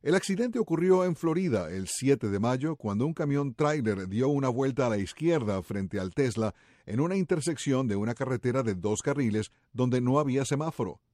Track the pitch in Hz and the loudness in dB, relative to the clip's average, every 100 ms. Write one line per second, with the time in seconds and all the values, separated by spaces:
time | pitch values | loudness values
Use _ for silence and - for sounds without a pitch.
0 | - 185 - 190 240 233 220 160 180 185 | 2 0 2 -2 -2 -2 -2 0 4 4
1 | 185 160 165 160 185 107 82 92 95 - | 4 0 0 0 2 0 0 -6 -6 -2
2 | 127 139 110 98 117 127 151 160 107 101 | 2 2 2 0 0 0 -2 -4 -4 0
3 | 139 160 151 143 143 117 147 151 110 98 | -2 -2 -2 0 -2 0 0 2 0 -2
4 | 92 101 131 143 135 120 135 131 127 104 | -2 0 2 2 0 0 0 0 0 0
5 | 98 - 160 165 107 98 90 101 95 101 | -4 -2 0 0 0 -2 -4 -6 -4 -4
6 | 92 - 135 113 110 - _ _ - 113 | -4 0 0 0 -4 -4 _ _ -8 -2
7 | 165 196 180 175 156 151 - 131 131 101 | 0 0 0 0 0 -2 0 0 2 0
8 | 107 117 127 123 123 123 117 95 104 107 | -2 -2 -2 -2 0 0 0 -2 -2 -2
9 | - 143 123 104 107 _ _ 120 127 123 | 0 0 2 0 -4 _ _ -2 0 2
10 | 123 139 143 127 135 139 160 - 104 69 | 2 2 2 0 0 -2 -2 -4 -6 -6
11 | _ | _